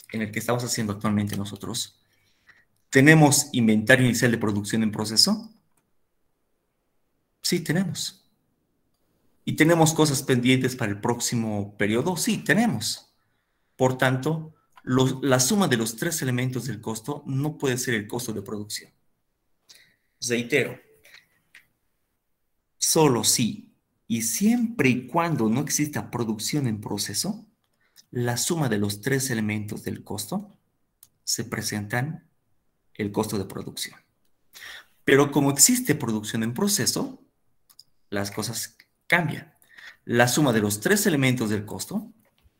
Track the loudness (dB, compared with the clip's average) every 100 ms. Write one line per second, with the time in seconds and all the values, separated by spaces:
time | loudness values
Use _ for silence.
0 | -12 -8 -6 -6 -2 -2 -2 -4 -4 -4
1 | -2 0 -2 -4 -8 -10 -8 -8 -8 _
2 | _ _ _ _ _ _ _ _ _ 6
3 | 8 10 8 6 2 2 4 4 4 6
4 | 6 4 2 2 0 -2 -2 -2 -2 -2
5 | -2 2 2 0 -6 _ _ _ _ _
6 | _ _ _ _ _ _ _ _ _ _
7 | _ _ _ _ -4 -2 0 -2 -2 -6
8 | -10 -12 _ _ _ _ _ _ _ _
9 | _ _ _ _ -8 2 4 6 4 4
10 | 2 2 0 2 4 4 2 -2 -4 -2
11 | -2 -2 -2 -2 -2 -4 -6 -2 0 2
12 | 0 -2 -2 -2 0 2 2 0 -4 -8
13 | -14 _ _ _ _ _ _ 0 0 2
14 | 0 2 -2 -4 -6 -18 _ _ -2 2
15 | 2 0 2 2 4 2 2 2 0 -4
16 | -6 -4 -2 -2 -2 -4 -8 -8 -8 -10
17 | -8 -10 -6 -4 -4 -4 -2 -2 -2 -4
18 | -4 -8 -8 -10 -10 -12 -10 -14 -14 _
19 | _ _ _ _ _ _ _ -20 _ _
20 | _ _ -4 -4 0 0 0 -6 _ _
21 | _ -20 _ _ _ -20 _ _ _ _
22 | _ _ _ _ _ _ _ _ 0 4
23 | 4 4 2 0 0 -4 -14 _ _ _
24 | -6 -4 -4 0 2 2 0 2 2 2
25 | -2 -2 0 0 0 0 -2 -2 -2 -4
26 | -8 -6 -6 -6 -4 -4 -2 -4 -6 -6
27 | -6 -4 -6 -6 -14 _ _ _ _ _
28 | _ -4 -2 -2 -2 -2 0 0 -2 -4
29 | -2 -2 -2 -2 -2 -4 -6 -10 -10 -12
30 | -10 -12 -8 -8 -10 _ _ _ _ _
31 | -20 _ -6 -6 -4 -6 -6 -6 -4 -4
32 | -4 -8 -14 _ _ _ _ _ _ -8
33 | -4 -2 -2 -4 -8 -10 -12 -10 -12 -14
34 | _ _ _ _ _ -20 -18 -18 -20 _
35 | 4 4 6 2 2 4 4 4 2 0
36 | 0 -4 -4 -4 -4 -2 0 0 0 -2
37 | -4 -8 _ _ _ _ _ _ _ _
38 | _ -6 -6 -6 -8 -8 -10 -14 _ _
39 | -2 0 0 -6 -12 _ _ -20 -20 -20
40 | -2 2 4 4 4 4 2 0 2 2
41 | 4 4 2 2 0 -2 -4 -10 -8 -8
42 | -8 -16 _ _ _